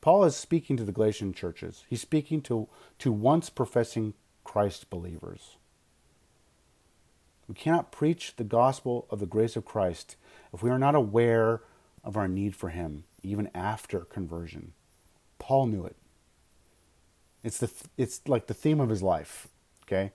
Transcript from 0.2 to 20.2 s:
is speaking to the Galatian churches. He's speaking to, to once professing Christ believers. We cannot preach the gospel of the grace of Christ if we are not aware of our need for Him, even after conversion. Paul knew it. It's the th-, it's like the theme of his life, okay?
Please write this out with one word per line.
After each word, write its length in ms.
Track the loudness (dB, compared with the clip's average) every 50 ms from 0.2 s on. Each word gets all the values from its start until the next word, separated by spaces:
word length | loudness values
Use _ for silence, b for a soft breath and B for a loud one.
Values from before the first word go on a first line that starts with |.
| 8
is 100 | 6 4
speaking 400 | 2 -4 0 0 0 0 0 -2 -2
to 60 | 0
the 80 | -4
Galatian 400 | 0 2 2 2 2 0 -4 -6
churches. 540 | -6 -4 -8 -8 -8 -8 -10 -12 -12 -12 -10 _
He's 140 | -8 -8
speaking 400 | -6 -2 -2 -2 0 0 -4 -4
to, 260 | -2 -2 -4 -4 -4 -6 B B B B B B
to 120 | -2 -2
once 380 | 0 2 4 4 4 4 2 -2
professing 680 | -4 -4 -4 0 2 0 0 0 -2 -4 -4 -4 -6 _ _ _ _ _ _
Christ 460 | -6 0 0 0 0 0 -6 -14 _
believers. 680 | -12 -10 -10 -10 -12 -12 -12 -14 -14 -16 -18 -20 -20 _ _ _ _ _ _ _ _ _ _ _ _ _ _ _ _ _ _ _ _ _ _ _ _ _ _ _ _ _ _ _ _ _ _ _ _ _ _ _
We 60 | -16
cannot 380 | -6 0 2 2 2 0 -2
preach 440 | -6 -2 0 0 0 0 -6 -16 -8
the 80 | -8 -6
gospel 640 | 0 2 4 4 4 2 0 -4 -4 -4 -4 -4 _
of 100 | -8 -6
the 60 | -6 -2
grace 280 | 2 2 2 2 0
of 80 | -6 -10
Christ 520 | -6 -2 0 0 0 -2 -4 -12 _ -20 _ B B B B B B B
if 100 | -2 0
we 80 | 0
are 80 | 2 2
not 160 | 2 4 4
aware 640 | 4 2 4 4 4 4 6 6 4 4 4 2 0 b b b b b b b b _
of 140 | -6 -4 -2
our 100 | -2 0
need 280 | 0 0 -2 -2 -4
for 140 | -4 -8 -8
Him, 340 | -6 -6 -6 -6 -8 -12 -16 _ _ _
even 280 | -8 -6 -4 -4 -4 -4 -6
after 460 | -6 -4 -4 -6 -6 -8 -6 -6 -6
conversion. 720 | -6 -6 -10 -8 -8 -6 -6 -8 -10 -10 -12 -14 -16 -16 -20 _ _ _ _ _ _ _ _ _ _ _ _ _
Paul 300 | -4 0 2 2 2 2
knew 180 | 0 -4 -4
it. 100 | -8 -12 _ _ _ _ _ _ _ _ _ _ _ _ _ _ _ _ _ _ _ _ _ _ _ _ _ _ _ _ _ _
It's 160 | -8 -4 -4
the 80 | -4 -4
th-, 240 | -4 -8 -18 -18 _ -4
it's 240 | -4 -4 -4 -10 _ 0
like 200 | 0 0 0 -2
the 60 | -10
theme 260 | -2 0 2 2 4
of 100 | 2 2
his 120 | 0 0
life, 460 | 2 2 2 0 0 -8 -14 -18 -18 -20 _ _ _ _ _ _ _
okay? 280 | -4 -2 -2 -2 -2 _ _